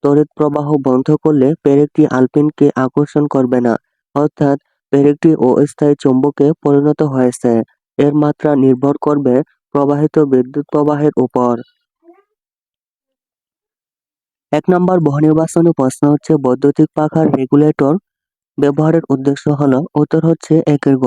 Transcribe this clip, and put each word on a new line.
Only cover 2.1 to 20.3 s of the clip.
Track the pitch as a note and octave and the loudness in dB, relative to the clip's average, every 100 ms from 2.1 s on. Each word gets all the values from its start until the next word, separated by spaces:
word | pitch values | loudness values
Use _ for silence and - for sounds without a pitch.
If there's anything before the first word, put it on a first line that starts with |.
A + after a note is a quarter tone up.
| B2+ | 2
আলপিনকে | C3 - D3+ - C#3+ - | 0 0 -2 0 -2 0
আকর্ষণ | C3 - D3 D3+ D3 | -4 -2 -2 -2 -2
করবে | C#3 B2+ B2 | -2 0 0
না, | A#2+ A2+ _ _ _ | 0 -4 _ _ _
অর্থাৎ | - D3+ _ C#3+ C#3+ _ _ _ | -4 -4 _ -2 -2 _ _ _
পেরেকটি | C#3 C#3+ D3 E3 D#3 | 0 0 2 0 2
অস্থায়ী | B2 B2 C#3+ - D3 D3 | 2 2 0 0 -2 0
চুম্বকে | C#3+ B2+ C#3+ - C#3+ E3 | 0 0 0 0 -2 0
পরিণত | D3+ C#3+ C#3+ D3+ D3+ | 0 2 2 0 -2
হয়েছে। | C3 B2+ B2 B2 A#2 A2+ _ _ - | 0 -2 -2 -2 -2 -2 _ _ -2
এর | C#3+ D3 | -2 0
মাত্রা | D3 D3 D3+ C#3+ | -2 -2 -2 0
নির্ভর | C3+ B2+ C#3 C#3+ - | 2 2 0 -2 -2
করবে | D3 C3+ B2 D#3 _ _ | -2 0 0 -2 _ _
প্রবাহিত | C#3+ C#3+ C#3+ D3+ - D3 | -2 -2 0 0 0 0
বিদ্যুৎ | C3 B2+ C#3+ C#3+ | 0 -2 -6 -4
প্রবাহের | D3+ D3 D3 D3 - | -2 -2 0 -2 0
উপর। | B2 - B2 A#2+ - _ _ _ E4+ F#4 G4 _ _ _ _ _ _ _ _ _ _ _ _ _ _ _ _ _ _ _ _ _ _ | -2 0 -2 -2 -8 _ _ _ _ _ _ _ _ _ _ _ _ _ _ _ _ _ _ _ _ _ _ _ _ _ _ _ _
এক | D3 - | -6 -2
নম্বর | F3+ F3+ F#3 | 0 0 0
বহু | D3 C#3+ D#3 | 0 0 0
নির্বাচনী | D#3 D#3+ - E3+ D#3+ | 0 0 0 0 0
প্রশ্ন | C3 - D3 | -4 0 0
হচ্ছে, | D3 - D#3 | 0 0 -2
বৈদ্যুতিক | C3+ C3 C#3+ - D#3 | 0 0 0 0 -2
পাখার | - D3+ E3 D#3 C#3 | 0 -2 0 0 -2
রেগুলেটর | C3 C#3+ D3+ D3+ C#3 E3+ _ _ _ _ _ - | 0 2 2 0 0 -2 _ _ _ _ _ -4
ব্যবহারের | C#3+ C#3+ D#3 E3 - | -2 0 0 0 -2
উদ্দেশ্য | C#3 C3+ C#3 - C#3+ | -4 -2 -4 -4 -2
হলো, | C#3+ C3 E3+ - | 0 0 -2 -4
উত্তর | D3 D#3+ | -2 0
হচ্ছে | D#3+ | 0